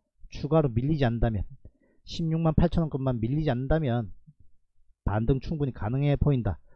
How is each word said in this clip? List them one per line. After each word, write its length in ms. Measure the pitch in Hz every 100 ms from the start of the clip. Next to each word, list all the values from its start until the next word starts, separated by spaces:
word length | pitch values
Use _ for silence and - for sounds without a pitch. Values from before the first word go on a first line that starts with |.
| _ _ -
추가로 400 | - 139 160 147
밀리지 340 | 110 135 156 127
않는다면, 380 | 117 120 107 - - - _ _ _
십육만 500 | - - 160 160 165 156
팔천 280 | 165 -
원권만 360 | 160 135 131 123
밀리지 300 | 110 147 151
않는다면 640 | 123 135 156 147 117 107 - - - - - _ _ _ _ -
반등 340 | 104 117 135
충분히 320 | - 160 143
가능해 420 | - 104 131 143 139
보인다. 420 | 147 135 101 90 -